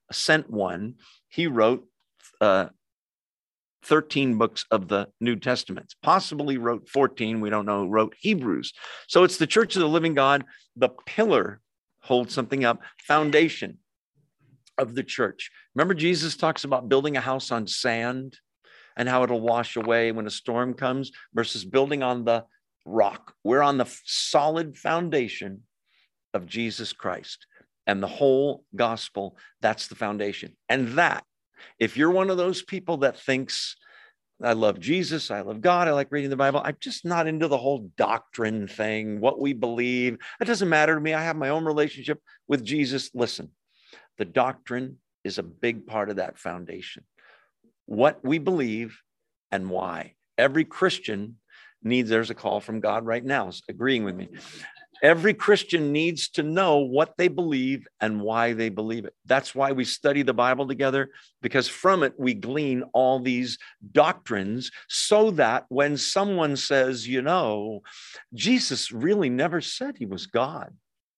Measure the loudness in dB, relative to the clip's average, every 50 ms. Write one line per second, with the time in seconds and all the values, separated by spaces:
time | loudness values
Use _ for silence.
0 | _ -12 -8 -2 2 4 4 4 2 0 -2 -2 -2 -2 -2 -4 -8 -10 -10 _
1 | _ -20 _ _ _ _ -4 -2 -2 0 2 4 4 4 4 2 -2 _ _ _
2 | _ _ _ _ _ -16 _ 2 4 4 4 4 2 -2 -6 _ _ _ _ _
3 | _ _ _ _ _ _ _ _ _ _ _ _ _ _ _ _ -2 2 2 2
4 | 2 2 -2 0 0 2 2 2 2 0 0 -4 -4 0 0 0 0 0 -2 -2
5 | -2 -2 _ -4 -2 -2 -2 -2 -2 -2 -2 -2 -4 -8 -10 -12 -12 -16 -18 _
6 | 0 2 2 2 2 -2 -6 -6 -4 -2 -2 -2 0 -2 -2 -2 -4 -4 0 2
7 | 2 2 2 0 -4 -2 -2 -2 -2 0 0 0 0 0 0 0 0 2 2 2
8 | 2 2 -2 -4 0 0 0 0 0 0 -2 -2 -4 -6 -12 -14 -16 -16 -16 -16
9 | -6 2 4 6 6 6 4 2 -2 2 2 2 2 2 2 0 2 2 2 2
10 | 2 2 2 2 4 4 4 2 0 -4 -16 -20 _ _ -4 0 0 0 0 -2
11 | -18 -6 -2 0 2 4 4 4 2 0 -4 -14 _ _ _ _ _ _ _ _
12 | -4 0 2 2 2 0 -2 -4 -4 -2 -2 0 2 2 0 0 -4 -20 -20 -8
13 | -2 2 2 4 4 4 4 4 4 4 0 -4 -10 -10 -12 -14 _ _ _ _
14 | _ _ _ _ _ _ _ _ _ _ _ _ _ _ _ -12 -12 -10 -8 -8
15 | -8 -6 -4 -2 -2 -2 -4 -6 -16 -18 _ -20 -20 _ -2 0 0 0 0 0
16 | 0 0 0 0 -2 -4 -4 -2 0 0 0 -2 -4 -2 -2 -2 0 2 2 2
17 | 2 2 -2 -4 -2 -2 -4 -4 -4 -4 -4 -4 -4 -4 -6 -4 -2 -2 -2 -2
18 | -2 -4 -4 -6 -8 -12 -14 -20 _ _ _ _ _ _ -20 -20 -20 _ -4 0
19 | 2 4 4 4 4 4 2 2 2 2 2 2 2 0 -2 -2 0 2 4 4
20 | 4 2 0 -2 -4 -6 -8 -8 -6 -2 0 0 0 0 -2 -2 -2 -2 -2 -2
21 | -4 -6 -10 -18 -20 -6 -2 -2 -2 -2 -4 -10 -6 0 2 2 4 4 2 0
22 | 0 -2 -2 0 2 2 2 2 0 _ _ _ _ _ _ _ _ -4 0 2
23 | 2 2 0 -6 _ -20 -16 _ -2 2 4 4 4 4 4 2 0 -2 -6 -16
24 | -10 -6 -4 -4 -2 0 2 2 2 2 0 -2 -4 -6 -8 -6 -4 -2 -2 -2
25 | -2 -2 0 0 -2 -2 -4 -10 -12 -12 -12 -14 -18 _ _ _ _ _ _ _
26 | _ _ _ _ _ _ -8 -8 -6 -6 -6 -4 -4 -4 -4 -6 -8 -10 -10 -8
27 | -6 -6 -6 -8 -10 -14 -18 -20 _ _ _ _ _ _ _ _ _ -2 0 0
28 | -2 -4 -2 2 4 4 4 4 2 0 -2 -6 _ _ -4 -2 -2 0 -2 -4
29 | -8 -10 -8 -8 -10 -10 -10 _ -20 -20 _ _ 0 0 0 -2 -6 -12 -10 -6
30 | -6 -6 -4 -4 -4 -6 -6 -8 -12 -16 -18 _ _ -2 0 0 0 0 0 2
31 | 2 2 2 -2 -6 _ _ _ _ _ _ -20 -20 -14 _ -2 -2 -2 0 2
32 | 2 4 4 4 2 2 0 0 0 0 -2 -4 -6 -8 -10 -8 -4 -4 -2 0
33 | 0 0 0 -2 -2 -2 0 0 -2 -4 -6 -6 -8 -8 -10 -14 _ _ -20 -20
34 | -20 -20 _ _ _ _ _ -4 0 0 2 4 4 2 2 0 -2 -2 0 0
35 | 0 -2 -4 -6 -6 -6 -6 -6 -6 -8 -6 -2 2 2 4 4 4 2 2 0
36 | 0 -2 -2 -4 -4 -2 0 0 2 2 2 0 -2 -4 -6 -8 -10 -12 -10 -8
37 | -6 -4 -2 0 0 0 -2 -2 -2 0 0 0 0 0 -2 -2 -4 -8 -4 -2
38 | 0 0 0 -2 -6 _ -8 -4 -4 -2 -2 -4 -6 -6 -6 -4 -4 -2 -2 -4
39 | -4 -6 -4 0 2 2 2 2 0 -2 -2 -2 -2 -2 -2 0 0 0 0 0
40 | 0 -2 -2 -4 -10 -12 -8 -4 -2 -2 0 0 2 4 4 4 4 4 2 2
41 | 0 -2 -2 -2 -2 -4 -4 -2 -2 -2 -2 -2 -2 0 2 2 0 0 -2 -6
42 | -6 -6 -6 -6 _ _ -20 _ _ -2 -2 -2 -2 -2 -2 -2 0 -2 -2 -4
43 | -6 -6 -4 -2 -2 -2 -4 -6 -12 -14 _ _ _ _ _ _ _ _ -20 -20
44 | -20 _ _ -8 -6 -2 0 2 2 2 0 -6 -10 -8 -6 -6 -6 -8 -10 -16
45 | _ _ _ _ -10 -8 -8 -8 -8 -10 -8 _ -2 -2 -2 -4 -6 -8 -4 -4
46 | -4 -4 -4 -4 -6 -6 -8 -10 -10 -10 -10 -10 -10 -12 -14 -14 -14 -14 -16 -18
47 | -20 _ _ _ _ _ _ _ _ _ _ _ _ _ _ _ _ -6 0 4
48 | 4 4 2 2 -2 -2 -2 0 0 0 0 0 0 -2 -4 -6 -6 -10 -14 -20
49 | _ _ _ _ _ _ _ _ _ -6 -6 -4 -4 -4 -6 -6 -6 -6 -6 -8
50 | -10 -14 _ _ _ _ _ 2 2 2 2 0 -2 -2 -2 0 0 0 0 -2
51 | -6 -6 -6 -6 -8 -10 -12 -18 _ _ _ -20 -20 -20 _ _ -4 -2 0 0
52 | 2 2 2 2 2 0 -4 -4 -2 -2 -2 -2 -2 -6 -6 -4 -2 0 0 -2
53 | -2 -2 -4 -4 -2 -2 -2 -2 -2 -4 -8 -12 -14 -14 -8 -2 0 0 0 0
54 | 0 -2 -6 -8 -10 -14 -16 -18 -18 -18 -18 -18 -18 -18 -20 -20 -20 _ _ 4
55 | 6 6 6 6 4 2 0 2 4 4 4 4 2 0 -2 -2 0 0 0 0
56 | 0 -2 -2 -4 -6 -6 -4 -2 -2 0 0 2 2 4 4 4 2 2 2 0
57 | 0 0 0 0 0 0 2 0 -2 -2 -2 -2 0 -2 -2 -4 -6 -12 _ -4
58 | -2 -2 -2 -2 -2 -2 0 0 2 0 0 0 -2 -4 -4 -4 -4 -4 -6 -6
59 | -8 -10 -14 _ _ 2 2 2 2 0 -2 -2 0 0 0 0 -2 -4 -4 0
60 | 0 2 2 2 2 2 2 4 4 4 2 2 0 -4 -2 0 0 2 2 0
61 | -2 -4 -8 -16 -20 _ _ _ -6 -2 0 0 0 0 -2 0 4 4 4 4
62 | 4 0 0 -2 -2 -2 -2 -2 -4 -6 -4 -2 -2 0 -2 -2 -4 -2 0 2
63 | 2 4 2 2 0 0 -2 -2 -2 -4 -6 -10 -14 -20 -20 _ -14 0 4 4
64 | 4 4 4 -2 -4 -4 -2 -2 -2 -2 -4 -6 -6 -10 -14 -16 -12 -8 -6 -4
65 | 0 4 4 6 6 4 4 4 2 2 2 0 -2 -2 0 0 0 2 0 -2
66 | -2 -2 0 0 0 0 0 0 0 0 0 -2 -2 2 2 4 4 2 0 -4
67 | -4 -4 -2 -2 0 2 2 2 2 0 -2 -2 -4 -6 -8 -10 -14 -16 -20 -20
68 | -20 -20 -20 -20 -20 _ -10 -4 0 2 2 2 2 0 -4 -4 -6 -6 -6 -2
69 | 0 2 2 2 2 0 0 0 0 0 0 -2 -4 -6 -8 -8 -8 -8 -8 -8
70 | -8 -8 -8 -8 -8 -4 -2 -2 -2 -2 -4 -10 -14 -16 -18 _ _ _ _ _
71 | _ _ _